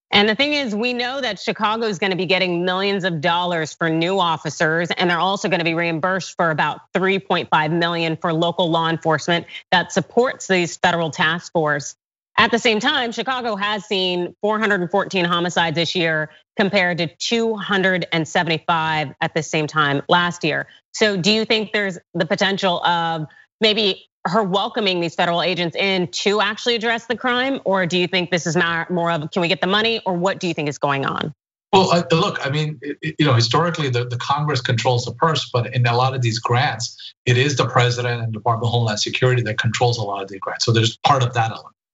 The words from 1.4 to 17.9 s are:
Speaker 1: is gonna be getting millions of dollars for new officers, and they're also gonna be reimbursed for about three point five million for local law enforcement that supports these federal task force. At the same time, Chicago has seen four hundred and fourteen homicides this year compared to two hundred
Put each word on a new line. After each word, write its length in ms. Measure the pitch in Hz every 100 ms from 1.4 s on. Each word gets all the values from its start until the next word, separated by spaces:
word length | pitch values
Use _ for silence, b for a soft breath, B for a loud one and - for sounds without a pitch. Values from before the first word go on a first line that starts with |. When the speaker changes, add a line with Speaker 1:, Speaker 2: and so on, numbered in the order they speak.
| - 196 214 226
Speaker 1:
is 120 | 226 175
gonna 200 | 196 180
be 80 |
getting 400 | 175 185 185 170
millions 380 | 180 185 202 196
of 180 | 185 165
dollars 520 | 170 170 180 170 151
for 160 | - 165
new 300 | 160 170 196
officers, 720 | 170 160 160 - 156 165 175
and 180 | - 180
they're 100 | 170
also 280 | 185 196 190
gonna 160 | 175
be 100 | 165
reimbursed 640 | 165 170 160 185 190 -
for 160 | - 170
about 300 | 151 151 - -
three 240 | 180 190 196
point 320 | - 175 120
five 220 | 160 156
million 460 | 170 170 170 165 160
for 160 | 180
local 360 | 160 170 175 170
law 200 | 165 160
enforcement 560 | 160 165 151 - 170 - B B
that 200 | 180 170
supports 560 | 190 - 233 254 - -
these 280 | 185 170 -
federal 340 | 180 170 160
task 400 | - 160 175 -
force. 420 | 170 151 147 - - _ _ _ -
At 140 | 220
the 80 | 226
same 200 | 240 214
time, 320 | 254 294 233
Chicago 440 | 233 240 254 240
has 300 | 196 208 214
seen 500 | - 196 185 175 180 -
four 180 | 208 214
hundred 220 | 220 196
and 100 | 175
fourteen 340 | 202 156 185
homicides 500 | 170 175 175 180 170
this 200 | 160 165
year 340 | 185 165 156 151 B B -
compared 400 | 196 202 180 170
to 100 | 165
two 480 | - - 233 226
hundred 500 | 208 180 196 185